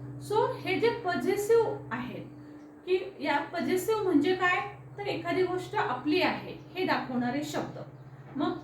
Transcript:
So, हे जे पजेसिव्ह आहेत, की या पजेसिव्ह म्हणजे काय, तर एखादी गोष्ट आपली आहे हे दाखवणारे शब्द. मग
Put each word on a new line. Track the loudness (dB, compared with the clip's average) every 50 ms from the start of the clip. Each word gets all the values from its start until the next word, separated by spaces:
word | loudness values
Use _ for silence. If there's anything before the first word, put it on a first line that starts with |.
| -12 -12 -12 -10 -6 0
So, | 2 4 4 2 0
हे | -2 -2 -2 2 4
जे | 4 2 2 2 0
पजेसिव्ह | 0 0 2 2 2 2 2 4 6 6 6 6 4 0 -4 -6 -6
आहेत, | -6 -6 -6 -8 -8 -10 -10 -12 -14 -16 -18 -18 -18 -18 -20 -20 -20 -10 0
की | 2 2 2 2 -4 -8 -4
या | 0 0 0 0
पजेसिव्ह | 0 -2 -4 -2 2 2 2 2 4 2 2 2 4
म्हणजे | 6 6 6 6 4 4
काय, | 4 4 4 2 2 0 -4 -8 -12 -16 -14 -12
तर | -6 -4
एखादी | -4 -4 -2 -2 0 2 2 2
गोष्ट | 2 0 -2 -4 -2 -2
आपली | 0 0 0 -2 -2 0 2 2 4
आहे | 4 2 0 -2 -6 -10
हे | -12 -14 -16 -10 -4 -2 0
दाखवणारे | 0 0 0 0 -2 -2 -2 0 0 -2 -2 -4
शब्द. | -4 -4 -4 -4 -6 -8 -12 -14 -14 -16 -18 -18 -18 -18 -18 -16 -10 -4
मग | -2 -2 -2 -2 -4